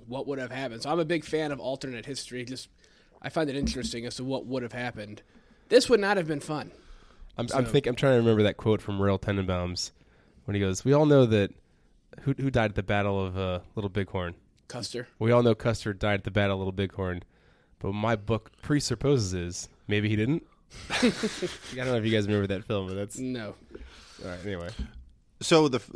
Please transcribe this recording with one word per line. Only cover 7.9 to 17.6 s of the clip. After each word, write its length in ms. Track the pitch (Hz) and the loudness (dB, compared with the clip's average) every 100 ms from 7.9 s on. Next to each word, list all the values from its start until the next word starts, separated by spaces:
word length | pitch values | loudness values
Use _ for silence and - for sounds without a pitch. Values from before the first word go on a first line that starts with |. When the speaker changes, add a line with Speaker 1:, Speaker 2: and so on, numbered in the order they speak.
| 123 | 2
Speaker 2:
trying 180 | 139 123 | 4 6
to 20 | |
remember 260 | 117 110 | 6 6
that 140 | 104 - | 4 2
quote 240 | 113 107 | 2 2
from 200 | - 98 | 0 0
Royal 160 | 101 95 | 2 2
Tenenbaums 720 | - 98 92 90 90 90 - - _ _ _ _ | 0 -2 0 0 -2 -4 -8 -10 _ _ _ _
when 120 | - 104 | -4 0
he 40 | |
goes, 240 | 98 92 | 0 0
"We 80 | 127 | 4
all 140 | 143 151 | 4 8
know 200 | 143 123 | 8 8
that," 260 | 110 98 - _ _ _ _ _ - | 6 2 -2 _ _ _ _ _ -8
who, 120 | - 135 | -4 -2
who 120 | 135 | 0
died 220 | 127 110 | 2 0
at 40 | 101 | 0
the 80 | |
Battle 400 | 95 101 101 98 95 | 0 0 2 0 -2
of, 120 | 92 | -2
uh, 220 | 92 90 - - | -2 -4 -6 -6
Little 140 | 101 | -4
Bighorn? 460 | 101 95 95 87 85 _ _ _ | -4 -4 -4 -6 -8 _ _ _
Speaker 1:
Custer. 400 | 123 101 120 123 _ | -12 -10 -10 -12 _
Speaker 2:
"We 120 | 113 | 4
all 120 | 120 | 6
know 120 | 120 110 | 6 4
Custer 380 | 120 107 113 | 2 -2 -4
died 220 | 98 107 101 | -2 0 0
at 40 | 101 | 0
the 60 | |
Battle 240 | 101 101 98 | 0 2 0
of 40 | |
Little 120 | 95 | -2
Bighorn, 500 | 95 95 - 92 90 - _ _ _ | -2 -4 -2 -4 -4 -10 _ _ _